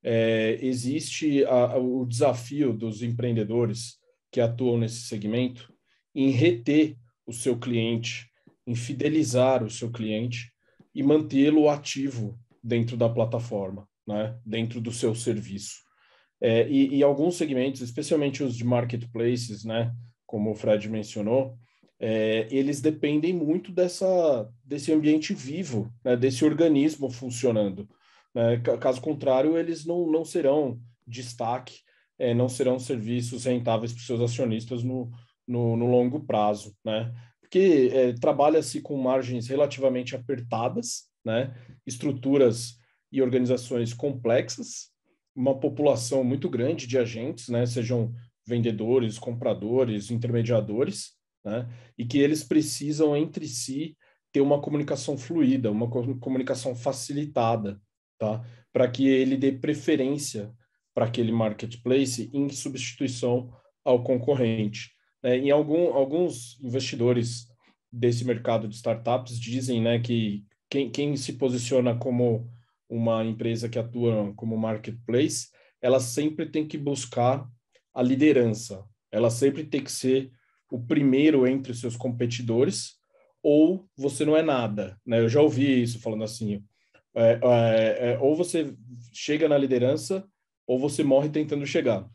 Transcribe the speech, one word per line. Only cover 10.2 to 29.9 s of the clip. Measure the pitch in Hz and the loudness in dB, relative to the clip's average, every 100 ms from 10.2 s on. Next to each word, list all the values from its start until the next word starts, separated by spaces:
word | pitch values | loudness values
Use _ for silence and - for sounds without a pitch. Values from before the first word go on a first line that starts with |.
| 123 120 - _ _ _ _ | -4 -8 -12 _ _ _ _
e | - | -2
mantê-lo | 135 156 151 139 143 151 151 | 4 4 4 4 6 6 4
ativo | 147 - 135 135 123 104 - _ _ | 2 -4 -6 -6 -4 -8 -10 _ _
dentro | 113 120 117 120 | -2 0 0 2
da | 117 | 0
plataforma, | 117 113 117 117 104 95 98 - _ - | 2 -2 -2 -4 -6 -6 -10 -16 _ -8
né? | 104 110 117 - | -4 -4 -6 -6
Dentro | 113 113 120 | -4 -4 -4
do | 113 | -8
seu | 113 120 | -2 -2
serviço. | 110 - 107 95 98 - - _ _ _ _ _ _ | 0 -2 -4 -6 -12 -12 -16 _ _ _ _ _ _
É, | 120 113 113 | 2 4 4
e, | 139 135 139 | 4 4 4
e | |
alguns | 143 139 165 175 | 4 4 0 0
segmentos, | 156 131 131 135 | -2 0 -2 -4
especialmente | 120 120 143 160 143 131 | -10 -8 -2 0 0 -2
os | 139 120 | -4 -2
de | |
marketplaces, | 120 123 120 127 117 113 117 120 - 101 | 0 0 0 -6 -8 -2 0 0 -4 -10
né? | 113 113 117 - - _ | -6 -4 -4 -6 -14 _
Como | - 110 107 | -8 -4 -2
o | |
Fred | 107 113 104 107 | -2 2 2 2
mencionou, | 110 104 110 104 127 135 - _ _ _ _ | -6 -6 -6 0 0 0 -8 _ _ _ _
é, | 117 110 110 110 110 | -2 0 2 0 0
eles | 135 135 139 | 0 0 0
dependem | 143 156 147 151 160 | 0 0 0 0 0
muito | 180 151 175 - | 0 0 -2 -2
dessa, | 180 180 - 190 185 165 127 104 - | 0 0 0 0 2 2 2 -2 -12
desse | 131 143 147 | -10 -8 2
ambiente | 156 151 156 156 | 2 4 2 0
vivo, | 196 131 160 170 113 101 - | -6 -6 -8 -4 -6 -6 -6
né? | 131 123 | 0 2
Desse | 127 123 | 2 4
organismo | 151 151 165 143 147 151 135 | 2 4 4 6 2 0 -8
funcionando, | 120 127 117 127 113 101 92 101 _ _ _ _ 123 | -6 -10 -2 0 2 0 -4 -14 _ _ _ _ 0
né? | 117 120 | 2 2
Ca-, | 120 - | 0 0
caso | 135 127 | 0 -2
contrário, | 160 151 139 131 147 165 | -4 -2 2 2 4 2
eles | 165 165 | -2 -6
não, | 156 | -4